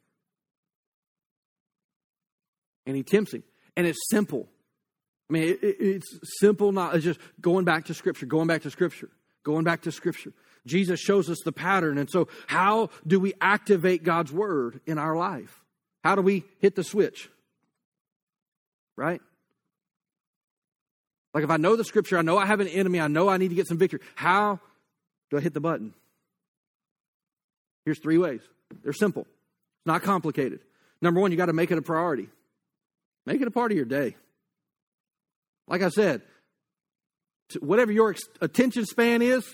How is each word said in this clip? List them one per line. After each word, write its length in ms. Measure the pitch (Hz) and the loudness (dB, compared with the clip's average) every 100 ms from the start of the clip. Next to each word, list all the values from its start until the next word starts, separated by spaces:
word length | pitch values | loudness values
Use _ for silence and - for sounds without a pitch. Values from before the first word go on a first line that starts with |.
| _ _ _ _ _ _ _ _ _ _ _ _ _ _ _ _ _ _ _ _ _ _ _ _ _ _ _ _ | _ _ _ _ _ _ _ _ _ _ _ _ _ _ _ _ _ _ _ _ _ _ _ _ _ _ _ _
And 120 | - 135 | -8 -8
he 60 | |
tempts 300 | 131 185 - | 0 -2 -2
him. 100 | 117 - _ _ - | -10 -16 _ _ -4
And 100 | 175 | -2
it's 120 | 156 - | -2 0
simple. 380 | 214 208 135 - _ _ _ _ _ _ _ - | 0 0 -6 -10 _ _ _ _ _ _ _ -4
I 40 | |
mean, 100 | 160 | -2
it, 180 | 160 190 | 0 0
it, 140 | 208 196 | -2 0
it's 380 | 202 190 - 175 - - | 0 -2 -6 -18 -16 2
simple, 320 | 202 202 202 | 2 4 0
not, 220 | 196 170 | 0 0
it's 100 | 165 | 0
just 160 | 160 156 - - | 0 -4 -10 -4
going 240 | 175 185 | 0 2
back 220 | 175 151 - | 2 0 -2
to 80 | |
Scripture, 320 | 160 190 160 131 | -6 -6 -6 -2
going 200 | 160 165 | 0 0
back 160 | 160 | -2
to 80 | 147 | -4
Scripture, 400 | - 180 - - _ _ _ | -2 -4 -4 -18 _ _ _
going 200 | - 156 | -4 0
back 180 | 165 165 | 0 -2
to 100 | 170 | -4
Scripture. 400 | - 175 - - - _ _ 123 | -6 -6 -6 -10 -20 _ _ -2
Jesus 340 | 170 185 170 | 0 0 0
shows 280 | - 202 165 | 2 2 2
us 80 | 165 | -4
the 80 | 165 | -6
pattern. 460 | - 170 190 160 143 | -4 0 0 2 -2
And 120 | 139 | 0
so 180 | 185 156 - - | 0 0 -4 -4
how 440 | 156 190 220 214 - 156 | 2 2 2 0 -6 2
do 140 | 190 | 2
we 140 | 196 - | 2 0
activate 600 | 269 311 - 190 180 180 | 2 2 2 2 2 0
God's 300 | 170 170 151 | 0 0 -2
word 480 | 160 208 156 120 120 - | -4 -2 -2 -4 -6 -8
in 120 | 156 | -4
our 180 | 156 160 | -2 -2
life? 480 | 185 147 - - _ _ _ _ | -4 -6 -14 -20 _ _ _ _
How 100 | 165 | 0
do 80 | 196 | 2
we 220 | 190 196 - _ | 2 2 -2 _
hit 140 | 196 | 0
the 100 | 190 | 0
switch? 440 | 170 208 160 - - _ _ _ _ _ _ _ _ _ _ _ _ _ _ _ _ - | -2 0 0 -4 -20 _ _ _ _ _ _ _ _ _ _ _ _ _ _ _ _ -8
Right? 240 | 143 175 _ _ _ _ _ _ _ _ _ _ _ _ _ _ _ _ _ _ _ _ _ | -6 -6 _ _ _ _ _ _ _ _ _ _ _ _ _ _ _ _ _ _ _ _ _
Like, 100 | - | -2
if 60 | 147 | 0
I 80 | 160 | 2
know 180 | 170 226 | 2 2
the 80 | |
Scripture, 320 | 214 214 - 180 | 2 0 2 2
I 60 | |
know 160 | 165 196 | 2 2
I 80 | 196 | 2
have 140 | 208 | 0
an 80 | 196 | 0
enemy, 300 | 170 190 180 | 0 0 0
I 100 | 151 | 0
know 200 | 151 196 | 2 2
I 80 | 185 | 2
need 120 | 185 | 0
to 60 | |
get 140 | 175 180 | 0 -2
some 80 | 170 | 0
victory. 240 | 185 135 - | 0 -2 -12
How 440 | - 156 190 208 190 _ _ _ _ _ _ _ | -4 0 2 2 -4 _ _ _ _ _ _ _
do 60 | 143 | -6
I 40 | |
hit 120 | 165 | -4
the 80 | 147 | -4
button? 320 | 143 113 107 - _ _ _ _ _ _ _ _ _ _ _ _ _ _ _ _ _ _ | -4 -4 -8 -18 _ _ _ _ _ _ _ _ _ _ _ _ _ _ _ _ _ _
Here's 140 | 156 147 | -6 -4
three 200 | 151 165 | 0 2
ways. 220 | 175 117 - _ - - | 2 -4 -12 _ -20 -12
They're 100 | - | -8
simple. 300 | - 208 147 | 0 0 -2
It's 640 | - _ _ _ _ _ - | -10 _ _ _ _ _ -2
not 160 | 170 | -2
complicated. 580 | 196 190 156 151 127 - _ _ _ _ | 0 0 -2 -2 -4 -6 _ _ _ _
Number 180 | 170 175 | 0 2
one, 120 | 202 | 2
you 40 | 170 | 2
gotta 160 | 180 | 0
make 180 | 160 170 | 0 0
it 80 | 165 | -2
a 40 | |
priority. 460 | 156 160 175 131 98 _ _ _ _ _ _ _ _ _ - | -2 -2 -2 -4 -8 _ _ _ _ _ _ _ _ _ -4
Make 140 | 208 | -2
it 80 | 240 | -2
a 20 | |
part 220 | 240 240 | 0 0
of 40 | 190 | 0
your 100 | 117 | -2
day. 300 | 135 123 - _ _ _ _ _ _ _ _ _ _ _ _ _ _ - | -2 -4 -8 _ _ _ _ _ _ _ _ _ _ _ _ _ _ -6
Like 140 | 180 | -2
I 60 | 180 | 0
said, 340 | 202 202 117 - _ _ _ _ _ _ _ _ _ _ _ - | 2 2 0 -6 _ _ _ _ _ _ _ _ _ _ _ -14
t-, 80 | - | -8
whatever 340 | 143 208 233 | 0 2 4
your 180 | 214 220 | 4 2
ex-, 120 | 170 - - | 0 -12 -8
attention 460 | 160 - 254 247 214 | -2 2 2 0 -2
span 340 | - 233 233 | 0 2 4
is, 240 | 240 254 - | 2 0 -2